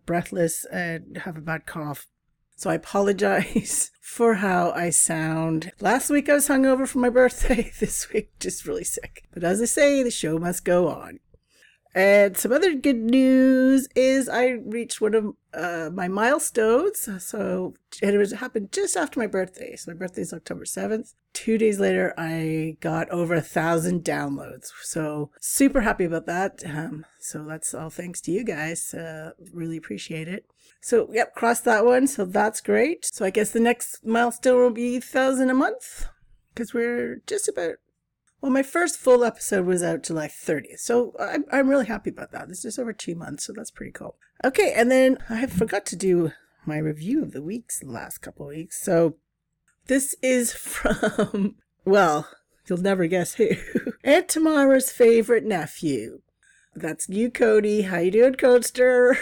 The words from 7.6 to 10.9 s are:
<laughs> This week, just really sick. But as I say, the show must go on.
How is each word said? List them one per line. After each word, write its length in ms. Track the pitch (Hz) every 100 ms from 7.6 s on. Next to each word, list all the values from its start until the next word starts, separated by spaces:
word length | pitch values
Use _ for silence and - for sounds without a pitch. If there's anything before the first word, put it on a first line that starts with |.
| -
<laughs> 60 | -
This 320 | 214 - -
week, 260 | - 214 _
just 280 | 185 - 165
really 180 | 180
sick. 400 | 180 - - - _
But 120 | -
as 180 | 170 196
I 20 |
say, 380 | 233 - 285 277
the 80 | 247
show 280 | - 165 160
must 280 | 175 180 -
go 220 | 180
on. 320 | 170